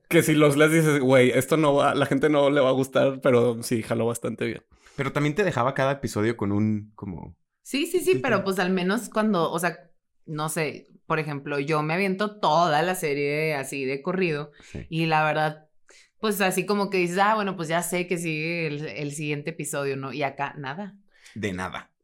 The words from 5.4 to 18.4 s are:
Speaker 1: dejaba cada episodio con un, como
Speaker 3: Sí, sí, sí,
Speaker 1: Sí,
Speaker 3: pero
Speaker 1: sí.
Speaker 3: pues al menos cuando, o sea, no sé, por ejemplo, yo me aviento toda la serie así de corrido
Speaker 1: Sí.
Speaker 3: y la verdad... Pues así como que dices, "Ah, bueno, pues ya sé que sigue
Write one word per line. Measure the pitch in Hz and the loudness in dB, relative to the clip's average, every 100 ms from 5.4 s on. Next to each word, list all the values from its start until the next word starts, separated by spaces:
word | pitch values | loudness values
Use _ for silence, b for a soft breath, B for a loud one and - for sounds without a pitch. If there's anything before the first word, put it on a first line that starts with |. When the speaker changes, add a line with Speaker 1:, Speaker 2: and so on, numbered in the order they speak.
Speaker 1:
dejaba | 185 127 123 | 0 0 -2
cada | 135 135 | 0 0
episodio | 139 117 107 110 117 | 0 -4 -2 -2 0
con | 101 | -2
un, | 101 107 104 107 | 0 0 -2 -6
como | - 101 82 - - _ _ | -14 -12 -12 -14 -18 _ _
Speaker 3:
Sí, | - 269 339 | -8 -4 -2
sí, | 359 | -2
sí, | 330 | 0
Speaker 1:
Sí, | - | 0
Speaker 3:
pero | 262 202 | 2 0
Speaker 1:
sí. | |
Speaker 3:
pues | 190 190 | 0 -2
al | 180 | 0
menos | 185 175 220 202 | 0 0 -2 -2
cuando, | 220 220 180 156 | -2 0 2 0
o | 165 | 0
sea, | 175 170 - _ _ _ | -2 -4 -18 _ _ _
no | - 151 156 | -12 -6 -4
sé, | 170 147 107 - _ - | -2 -4 -6 -18 _ -4
por | 156 | -2
ejemplo, | 151 143 147 143 | -2 -8 -6 -4
yo | 143 151 | -2 -2
me | 151 | 0
aviento | 170 196 190 208 208 | 0 0 0 -4 0
toda | 165 156 175 147 | 2 4 4 2
la | 175 | 0
serie | 180 156 143 143 151 156 | -2 -2 0 0 0 -2
así | 147 131 143 | -2 -6 -6
de | 131 139 | -4 -4
corrido | 180 180 175 147 151 B B | -4 -2 0 -2 -6 B B
Speaker 1:
Sí. | B B | B B
Speaker 3:
y | 160 160 | -4 0
la | 156 | 2
verdad... | 156 151 156 156 _ _ _ b b - | 2 0 -2 -4 _ _ _ b b -6
Pues | 220 190 | -4 0
así | 190 185 | 0 0
como | 185 202 202 | -2 -2 0
que | 190 | 0
dices, | 175 180 | 0 2
"Ah, | 202 | 2
bueno, | 220 196 175 | 2 -2 -4
pues | 156 | -2
ya | 165 | -2
sé | 165 175 175 | -2 -4 -2
que | 175 | -4
sigue | 170 151 | -4 -4